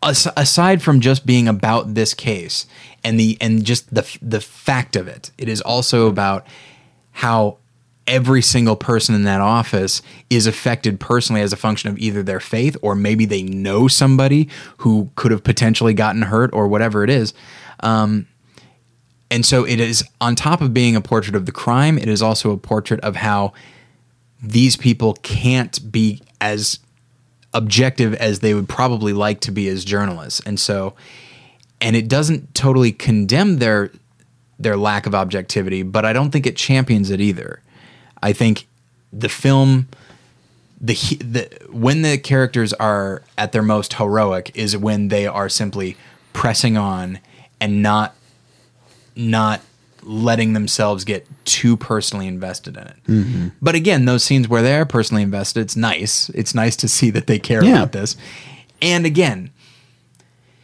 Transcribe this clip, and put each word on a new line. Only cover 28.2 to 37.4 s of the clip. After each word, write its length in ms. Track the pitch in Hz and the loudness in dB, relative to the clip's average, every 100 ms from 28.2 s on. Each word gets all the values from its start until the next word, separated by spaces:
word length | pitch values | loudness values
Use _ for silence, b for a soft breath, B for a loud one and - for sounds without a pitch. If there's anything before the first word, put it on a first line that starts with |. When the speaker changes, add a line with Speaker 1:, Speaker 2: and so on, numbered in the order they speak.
| 113 101 | -2 0
Speaker 1:
they 160 | 110 | 0
would 140 | 104 98 | 0 -2
probably 440 | - 127 120 107 | -2 0 0 -2
like 280 | 101 104 104 | -2 -2 -2
to 100 | - | -6
be 160 | 101 98 | -4 -4
as 180 | 95 | -4
journalists. 540 | 90 101 101 85 71 - - | -4 -2 -2 -6 -8 -10 -6
And 140 | 101 | -6
so, 340 | - 101 95 - B B B B B B _ _ | -2 -2 -4 -10 B B B B B B _ _
and 160 | 117 113 | 0 0
it 100 | 113 | 2
doesn't 480 | 135 156 156 - | 0 2 -2 -4
totally 380 | - 135 131 123 | 0 2 4 4
condemn 640 | 104 - 107 98 135 202 165 | 2 0 2 2 2 2 2
their, 320 | 120 107 101 - _ _ _ _ _ _ | 2 2 0 -8 _ _ _ _ _ _
their 160 | 113 101 | -2 0
lack 300 | 104 101 104 | 0 0 0
of 80 | |
objectivity, 680 | 98 95 98 92 - 95 95 | -2 -2 -4 -4 -4 -2 -4
but 220 | 92 104 | -4 -2
I 80 | 107 | 0
don't 180 | 113 143 | 0 0
think 160 | 139 135 | 0 -2
it 80 | |
champions 560 | - - 131 127 110 98 | -4 0 0 2 0 0
it 100 | 98 | 0
either. 420 | 104 87 | 0 -2